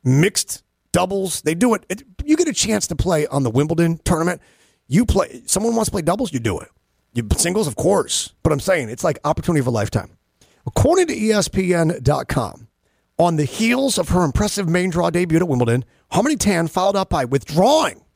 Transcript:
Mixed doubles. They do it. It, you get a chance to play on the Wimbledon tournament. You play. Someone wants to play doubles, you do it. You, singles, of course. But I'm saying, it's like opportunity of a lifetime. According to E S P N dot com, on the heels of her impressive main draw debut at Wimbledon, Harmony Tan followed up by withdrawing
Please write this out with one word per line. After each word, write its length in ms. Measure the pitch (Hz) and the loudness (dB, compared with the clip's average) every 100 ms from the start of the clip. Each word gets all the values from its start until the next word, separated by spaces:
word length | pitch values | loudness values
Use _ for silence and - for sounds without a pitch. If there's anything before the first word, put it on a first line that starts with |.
Mixed 600 | 127 139 180 - - - _ _ _ | 2 4 4 0 -6 -10 _ _ _
doubles. 500 | 175 185 196 190 - | -2 0 -2 -4 -2
They 140 | 151 165 | -2 -2
do 180 | 240 | -2
it. 120 | 208 - | -4 -4
It, 140 | 190 - - | -10 -10 -10
you 140 | 294 311 | 0 2
get 100 | 330 | 2
a 60 | |
chance 340 | 190 208 208 - | -2 -2 -2 -2
to 80 | 160 | -2
play 300 | 180 160 147 | 0 0 0
on 160 | 139 | -2
the 60 | 127 | 0
Wimbledon 500 | 120 151 165 170 165 - | 0 0 0 0 0 -2
tournament. 340 | 165 170 170 _ _ _ _ - | 0 0 -4 _ _ _ _ 0
You 180 | 160 240 | 0 2
play. 360 | 202 156 123 - | 0 -2 -6 -4
Someone 280 | 190 226 226 | -2 0 0
wants 120 | 214 | -2
to 40 | |
play 120 | 196 | -2
doubles, 280 | 160 202 220 | -2 -2 -2
you 80 | 127 | -4
do 200 | 110 85 | -4 -4
it. 100 | - _ _ _ _ | -8 _ _ _ _
You, 140 | 120 107 - | -8 -2 -2
singles, 320 | 170 202 156 | 0 0 -2
of 80 | - | 0
course. 580 | 180 196 - - - - | 0 2 0 -4 -6 -4
But 100 | 160 | -2
I'm 60 | 143 | 0
saying, 300 | 190 175 110 | 0 0 -2
it's 140 | - | -4
like 140 | 170 - 147 | -4 -2 -2
opportunity 340 | - - 156 | -2 0 0
of 60 | 127 | 0
a 40 | |
lifetime. 460 | 113 107 110 87 _ _ _ _ _ - | -2 -2 -4 -6 _ _ _ _ _ -4
According 420 | - 285 370 330 | 2 4 4 2
to 100 | 233 | 0
E 140 | 214 | 0
S 160 | 214 - | 0 0
P 260 | 190 180 | -2 0
N 260 | 175 165 170 | 2 0 0
dot 260 | 127 143 120 | 0 0 -2
com, 400 | 147 104 - 113 _ _ _ _ - | -4 -4 -8 -20 _ _ _ _ 0
on 160 | 170 156 | 2 2
the 80 | 139 | -2
heels 520 | - 226 247 269 196 | 0 0 2 0 -2
of 120 | 160 | 0
her 140 | 180 | 2
impressive 460 | 156 - 208 202 175 | 2 0 -2 -2 0
main 200 | 175 185 | 0 0
draw 200 | 165 170 | 0 0
debut 280 | 175 180 160 | 0 2 2
at 100 | 180 | 2
Wimbledon, 360 | 123 113 123 - _ _ | 2 2 0 -2 _ _
Harmony 240 | 185 262 269 | 0 0 0
Tan 300 | 202 170 165 | 2 0 0
followed 280 | 185 190 196 | 0 0 0
up 140 | 190 | 0
by 160 | 160 123 | -2 0
withdrawing 800 | 139 - 151 220 311 - - _ | -2 0 2 4 4 2 -6 _